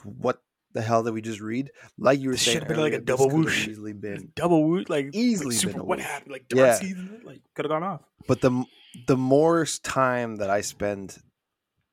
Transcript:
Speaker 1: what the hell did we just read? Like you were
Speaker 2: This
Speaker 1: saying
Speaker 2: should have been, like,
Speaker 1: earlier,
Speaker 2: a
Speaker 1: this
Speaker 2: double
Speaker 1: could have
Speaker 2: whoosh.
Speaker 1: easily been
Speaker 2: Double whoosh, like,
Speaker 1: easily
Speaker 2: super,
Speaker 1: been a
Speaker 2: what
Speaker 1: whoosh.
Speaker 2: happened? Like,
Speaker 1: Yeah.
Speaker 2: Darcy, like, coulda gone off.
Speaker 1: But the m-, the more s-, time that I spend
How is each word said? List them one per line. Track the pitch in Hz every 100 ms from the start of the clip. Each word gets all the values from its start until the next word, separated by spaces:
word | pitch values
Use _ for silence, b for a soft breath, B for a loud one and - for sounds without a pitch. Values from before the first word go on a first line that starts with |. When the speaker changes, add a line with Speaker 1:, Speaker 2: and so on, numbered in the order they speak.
Speaker 1:
what | 101 127 127 - _ _ _
the | 117
hell | 113 113
did | 117
we | 110
just | 110 104
read? | 107 120 139 B B -
Like | 127 139
you | 135
were |
Speaker 2:
This | 123
Speaker 1:
saying | 123 117
Speaker 2:
should |
have | 151
been, | -
like, | 151
Speaker 1:
earlier, | 135
Speaker 2:
a |
Speaker 1:
this | 80
Speaker 2:
double | 127 135
Speaker 1:
could | 156
have |
Speaker 2:
whoosh. | 160 - 107
Speaker 1:
easily | 107 107
been | 104 104 98 98 -
Speaker 2:
Double | 170 165 156
whoosh, | 180 -
like, | 151 139
Speaker 1:
easily | 208 247 202 139 113
Speaker 2:
super, | 175
Speaker 1:
been | -
a |
Speaker 2:
what | - -
Speaker 1:
whoosh. | -
Speaker 2:
happened? | - -
Like, | 131 -
Speaker 1:
Yeah. | 127 131
Speaker 2:
Darcy, | 113 190 180 185 220
like, | 165 123 _
coulda | - 147
gone | 156
off. | 185 165 - _ -
Speaker 1:
But | 127
the | 131
m-, | 123 127 _ _ 120 120
the | 131
more | 131 139 160 170
s-, | 151 -
time | - 135 127 123 117 107
that | 98
I | 101
spend | 101 - 104 101 92 - _ _ _ _ _ _ _